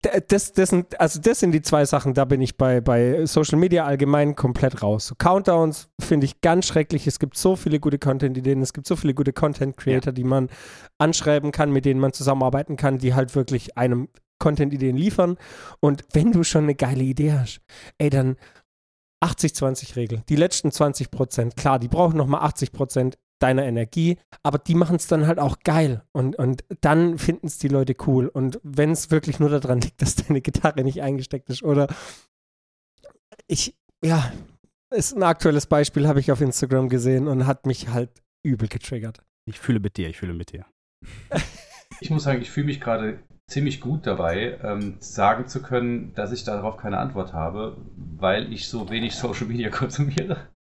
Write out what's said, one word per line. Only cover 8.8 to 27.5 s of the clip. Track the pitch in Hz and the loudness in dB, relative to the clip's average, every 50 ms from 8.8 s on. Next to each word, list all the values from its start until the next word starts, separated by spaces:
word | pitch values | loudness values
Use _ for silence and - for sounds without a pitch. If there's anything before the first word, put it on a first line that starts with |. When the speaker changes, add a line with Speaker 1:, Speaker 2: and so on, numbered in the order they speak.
| 135 | -4
Speaker 1:
so | - 175 | -4 -4
viele | 156 - 151 127 | 0 0 0 0
gute | 139 139 135 131 | 2 0 -2 0
Content-Creator, | - - 151 147 - 143 139 - - - 139 131 127 - 139 | 0 -2 -2 0 -2 -4 -6 -6 -4 -2 0 0 0 0 -2
Speaker 2:
Ja. | 127 | -4
Speaker 1:
die | 127 123 | -2 -2
man | 127 131 135 131 127 - - - - - - - - _ _ | 0 2 0 0 -2 -6 -16 -20 -20 -20 -20 -20 -20 _ _
anschreiben | 147 160 160 - - 156 147 147 143 147 | 0 0 0 0 2 2 2 2 0 -2
kann, | 139 - 151 147 | 0 0 0 2
mit | 139 135 131 | 2 2 2
denen | 143 131 131 | 2 2 2
man | 135 135 - | 2 0 0
zusammenarbeiten | - 131 143 135 135 131 127 127 139 147 - 151 | 0 0 0 2 2 2 2 0 0 -2 -4 -4
kann, | - - 139 135 | 0 0 0 0
die | 127 131 127 127 | 2 0 2 2
halt | 135 131 123 - | 2 0 2 0
wirklich | 139 127 - 135 120 - - - | -2 0 0 -2 -4 -4 -6 -4
einem | - 123 127 120 120 131 - _ _ _ _ _ _ | 0 0 2 2 0 -2 -6 _ _ _ _ _ _
Content-Ideen | - 156 151 151 147 139 143 135 135 131 127 | 0 0 2 2 0 -2 0 -2 -2 0 0
liefern. | 131 170 214 - - 180 175 180 - - - - - - - - _ | 2 0 0 2 2 2 2 0 -6 -10 -20 -20 -20 -20 -20 -6 _
Und | - 190 143 - - _ - | 2 2 2 0 -6 _ 2
wenn | 151 160 233 | 4 4 6
du | 226 170 170 | 4 4 2
schon | - - 160 151 | 4 2 2 2
eine | 147 143 | 2 0
geile | - 139 123 135 127 131 | 0 0 -2 0 0 0
Idee | 131 131 123 147 151 151 | -2 0 0 0 2 2
hast, | 139 123 - - - _ _ - - - - _ _ | 0 0 -4 -6 -16 _ _ -20 -20 -20 -20 _ _
ey, | 139 147 | 0 2
dann | 135 139 131 131 131 _ - - _ _ _ _ _ _ _ _ _ _ _ _ _ _ 170 | 2 2 2 0 -2 _ -10 -20 _ _ _ _ _ _ _ _ _ _ _ _ _ _ -2
achtzig | - - - - 151 - | -2 0 0 -2 -2 0
zwanzig | - 143 131 131 - - - - | 0 -2 -2 -2 -4 -10 -10 -6
Regel. | 123 120 107 117 110 - - | -6 -6 -4 -6 -8 -2 0
Die | 147 | 2
letzten | 147 170 180 - - - 151 | 2 2 2 0 -2 -2 -2
zwanzig | - - 151 143 135 - 135 - | 0 2 0 0 0 -4 -8 -8
Prozent, | - - 131 127 - - 117 120 - | -2 -4 -4 -2 0 -2 -2 -2 -4
klar, | - - 139 135 127 | -2 0 0 2 2
die | 117 | 0
brauchen | 120 - 165 180 165 160 | 0 2 2 4 4 4
nochmal | 156 139 131 143 151 | 2 2 2 0 0
achtzig | 151 147 - - 139 - | 0 -2 -2 -2 -6 -6
Prozent | - - 139 131 - 135 127 131 127 _ _ _ _ _ | -4 -6 -6 -2 0 0 0 0 -2 _ _ _ _ _
deiner | - 131 131 135 139 | 2 2 2 2 0
Energie, | 131 117 117 113 110 - 165 160 170 175 - _ _ - - _ | 0 0 -2 -2 -2 0 2 2 2 2 0 _ _ -20 -4 _
aber | 147 143 147 | -2 -2 0
die | _ - 165 | _ 2 2
machen's | 170 175 160 175 165 - | 4 4 4 2 -2 2
dann | - 170 156 151 | 0 2 2 4
halt | 156 165 180 | 2 2 2
auch | 143 135 - _ _ | 0 -2 -2 _ _
geil | 160 151 165 160 143 123 110 - _ _ | 2 4 4 2 2 0 -4 -8 _ _
und, | 143 127 131 - | -2 -2 -2 0
und | - 135 127 131 123 - _ 180 - | 0 0 0 0 -2 -6 _ -8 0
dann | - 147 151 160 170 175 165 | 2 4 4 4 4 2 0
finden's | 156 - - 160 - - 156 | 0 0 -2 -2 -2 -6 -10